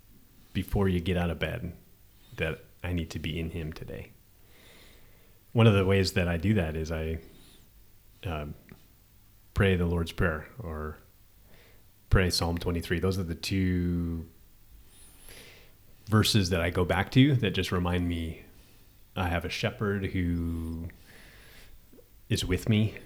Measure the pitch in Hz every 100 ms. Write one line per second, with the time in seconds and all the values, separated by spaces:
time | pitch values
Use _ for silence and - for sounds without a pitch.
0 | - - - - - 104 92 104 95 90
1 | 85 87 87 76 80 82 85 - - -
2 | - - - - 82 73 - - 87 90
3 | 82 82 78 78 82 85 78 78 - -
4 | - - _ - - - - - - -
5 | - - - - _ 123 113 98 95 98
6 | 90 - 87 85 95 107 82 78 78 80
7 | 80 80 - - - - - - - -
8 | - - 101 80 76 78 - - - -
9 | _ _ - - - - 98 92 87 85
10 | 82 - 92 78 78 - 87 78 78 76
11 | - _ - - - - - - - _
12 | - 104 92 - 85 87 - 85 82 87
13 | 92 95 85 85 - 98 92 90 87 87
14 | 85 82 82 - - - - - - -
15 | - - - - - - - - - -
16 | - 107 101 110 90 90 87 90 87 90
17 | 98 - 135 131 104 90 90 92 87 90
18 | 87 85 82 78 - - - - - -
19 | - - 87 87 87 - 110 - 104 101
20 | 95 95 87 85 85 82 82 82 85 -
21 | - - - - - - - - - -
22 | - - - 104 85 90 - 107 107 -